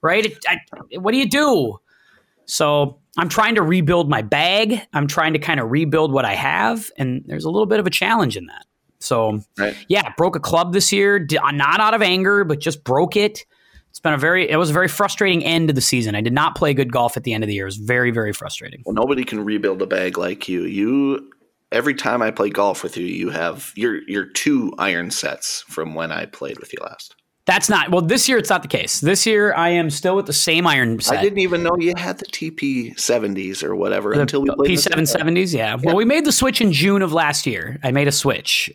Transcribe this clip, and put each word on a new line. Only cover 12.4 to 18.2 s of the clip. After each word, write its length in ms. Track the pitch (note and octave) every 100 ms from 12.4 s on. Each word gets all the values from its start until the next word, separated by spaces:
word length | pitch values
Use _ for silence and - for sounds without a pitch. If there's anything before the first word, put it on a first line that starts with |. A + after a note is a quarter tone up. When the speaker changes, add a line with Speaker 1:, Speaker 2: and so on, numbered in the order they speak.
| F3+
Speaker 1:
but 140 | D3
just 240 | D3+ D3
broke 340 | - C3 F3+ G#3
it. 280 | G#3 G#3+ - _ _ - _
It's 100 | -
been 140 | D#3+
a 40 | D3
very, 320 | D3+ F#3 F3+
it 60 | D#3
was 140 | E3+
a 40 |
very 140 | D3+ F3+
frustrating 560 | - G3+ - G3 F3
end 260 | - E3 D#3+
of 60 | C3+
the 60 |
season. 340 | - B2+ A2 G2+
I 60 |
did 100 | A2+
not 240 | C3 D#3 -
play 180 | D#3
good 200 | C#3 B2+
golf 240 | B2 A#2+ -
at 60 | B2
the 80 |
end 100 | A2
of 60 | G#2+
the 60 | G2+
year. 100 | F#2+
It 20 |
was 100 | G2+
very, 340 | G#2+ B2 B2
very 200 | A#2